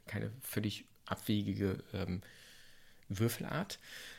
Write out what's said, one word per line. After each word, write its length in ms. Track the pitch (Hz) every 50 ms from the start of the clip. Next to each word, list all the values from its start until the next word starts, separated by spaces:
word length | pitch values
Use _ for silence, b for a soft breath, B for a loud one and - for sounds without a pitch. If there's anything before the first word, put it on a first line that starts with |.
| -
keine 260 | - - 110 107 107 110 131
völlig 460 | - - - 107 107 104 - - - - - - -
abwegige, 800 | - - - - - 110 104 101 104 98 101 98 95 95 - - - -
ähm, 300 | 95 92 - 90 92 b b b b b b b b b b b b b b b b b b
Würfelart. 720 | 98 95 113 117 - - - - - 147 196 - - - B B B B B B B